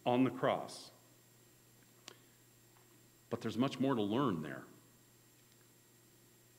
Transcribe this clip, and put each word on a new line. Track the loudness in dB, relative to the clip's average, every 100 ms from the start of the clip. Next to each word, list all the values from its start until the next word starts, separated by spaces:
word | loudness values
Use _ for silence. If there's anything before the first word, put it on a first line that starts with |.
| 2
on | 4
the | 4
cross. | 2 0 0 -4 -12 -16 -20 -20 -20 -20 -20 -20 -20 -20 -20 -20 -20 -20 -20 -20 -20 -20 -20 -20 -20 -20 -20 -20 -20 -10
But | -6
there's | -4 0
much | 0 0
more | 0
to | 2
learn | 2 2 2 0
there. | -4 -10 -14 -20 -20 -20 -20 -20 -20 -20 -20 -20 -20 -20 -20 -20 -20 -20 -20 -20 -20